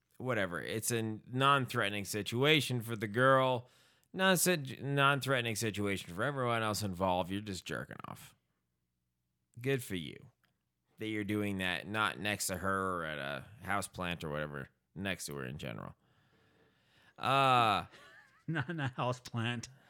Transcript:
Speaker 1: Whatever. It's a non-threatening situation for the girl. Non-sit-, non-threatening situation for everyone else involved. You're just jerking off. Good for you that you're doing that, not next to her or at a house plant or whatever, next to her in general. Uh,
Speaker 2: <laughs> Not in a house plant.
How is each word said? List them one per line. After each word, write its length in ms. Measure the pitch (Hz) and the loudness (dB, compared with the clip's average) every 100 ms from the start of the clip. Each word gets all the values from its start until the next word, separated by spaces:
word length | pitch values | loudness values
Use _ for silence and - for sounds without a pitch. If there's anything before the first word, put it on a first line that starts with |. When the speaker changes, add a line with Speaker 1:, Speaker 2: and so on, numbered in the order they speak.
| _ - | _ -10
Speaker 1:
Whatever. 420 | 127 113 95 85 | -2 0 0 -2
It's 300 | 60 107 - | -4 -4 0
a 260 | 120 110 110 - | 0 0 -4 -6
non-threatening 720 | 123 139 139 123 123 101 104 | 2 4 4 2 0 0 -2
situation 760 | 95 107 101 117 143 156 131 120 | -4 -4 -2 2 4 4 4 -2
for 140 | 110 113 | -4 -6
the 120 | 110 | -2
girl. 600 | 107 131 135 131 123 120 _ _ _ _ | 4 6 6 4 0 -4 _ _ _ _
Non-sit-, 680 | 180 190 180 180 175 131 - | 0 4 4 4 2 -2 -6
non-threatening 760 | 135 143 139 143 123 131 117 107 | -2 4 6 4 2 0 0 0
situation 580 | 113 98 101 95 - | -2 0 0 0 -4
for 80 | 85 | -4
everyone 380 | 123 143 123 117 | -2 0 0 2
else 200 | 110 101 | 0 0
involved. 480 | 104 87 95 90 90 | -2 0 2 2 0
You're 100 | 98 | -4
just 240 | 107 90 - | -6 -8 -6
jerking 300 | 67 - - - | -8 -8 -12 -14
off. 240 | - - _ _ _ _ _ _ _ _ _ _ _ _ - | -14 -18 _ _ _ _ _ _ _ _ _ _ _ _ -8
Good 220 | 127 135 | -2 -2
for 120 | - 95 | -2 -6
you 200 | 71 - - _ _ _ _ _ _ - | -6 -10 -18 _ _ _ _ _ _ -10
that 80 | 110 | -6
you're 160 | 107 | -2
doing 340 | 101 104 104 95 | 0 0 0 0
that, 280 | 92 85 82 | 0 -2 -2
not 320 | 107 104 62 | 0 0 0
next 280 | 101 101 - | -2 -2 -2
to 100 | 92 | -2
her 380 | 95 95 95 90 | 0 0 0 -2
or 40 | |
at 140 | 80 76 | -4 -4
a 260 | 69 67 67 - 92 | -4 -6 -10 -12 -4
house 220 | 101 92 | -2 -2
plant 360 | - 90 85 | -4 -4 -4
or 60 | 80 | -4
whatever, 400 | 73 76 71 65 _ _ | -4 -4 -6 -10 _ _
next 320 | - 98 87 - | -8 -6 -6 -6
to 80 | |
her 100 | 71 | -8
in 140 | 64 71 | -8 -8
general. 360 | 71 55 50 - _ _ _ _ _ _ _ _ _ _ _ - | -8 -10 -12 -16 _ _ _ _ _ _ _ _ _ _ _ -6
Uh, 680 | - 135 135 127 113 95 85 - - - | 0 4 6 6 6 4 0 -10 -20 -20
Speaker 2:
<laughs> 320 | - _ - | -20 _ -4
Not 220 | 160 131 | -4 -2
in 80 | 165 | -4
a 120 | 135 127 | -4 -2
house 220 | 127 123 | -2 -2
plant. 480 | - 120 113 120 - - _ | -4 -4 -2 -4 -8 -16 _